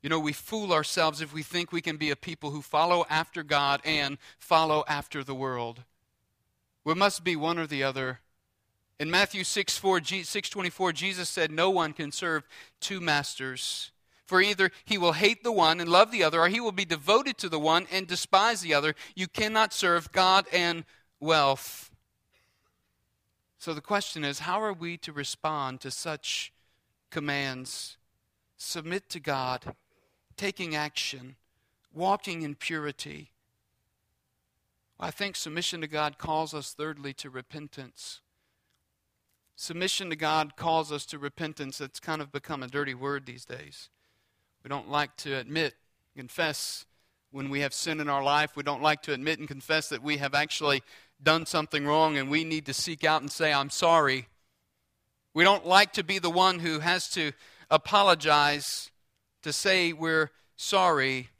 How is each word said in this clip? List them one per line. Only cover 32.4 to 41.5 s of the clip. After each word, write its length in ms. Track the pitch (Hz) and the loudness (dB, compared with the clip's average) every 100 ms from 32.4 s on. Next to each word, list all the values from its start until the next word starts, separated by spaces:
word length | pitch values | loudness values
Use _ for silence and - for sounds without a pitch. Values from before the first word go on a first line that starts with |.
in 100 | 151 143 | -6 -6
purity. 760 | - 165 147 139 147 147 151 _ _ _ _ _ _ _ _ _ _ _ _ _ _ _ _ _ | -6 -4 -6 -8 -14 -14 -18 _ _ _ _ _ _ _ _ _ _ _ _ _ _ _ _ _
I 100 | 143 | -10
think 260 | - 202 185 | -6 -8 -6
submission 460 | 165 160 175 170 | -8 -6 -6 -6
to 60 | 156 | -6
God 300 | 151 151 139 | -2 -4 -4
calls 360 | 156 156 160 | -4 -4 -4
us, 200 | 151 135 | -8 -12
thirdly, 400 | - 156 147 139 131 | -10 -10 -8 -12 -12
to 140 | 143 | -12
repentance. 920 | 127 123 156 147 - 127 - - - _ _ _ _ _ _ _ _ _ _ _ _ _ - | -14 -14 -16 -16 -16 -18 -18 -18 -18 _ _ _ _ _ _ _ _ _ _ _ _ _ -14
Submission 540 | - 170 185 - 185 | -10 -4 -2 -2 -4
to 40 | 156 | -2
God 400 | 156 156 151 - | 2 2 0 -4
calls 360 | 170 160 151 | 0 0 0
us 140 | 147 - | -6 -8
to 100 | 151 | -10
repentance. 600 | 139 - 156 | -10 -8 -10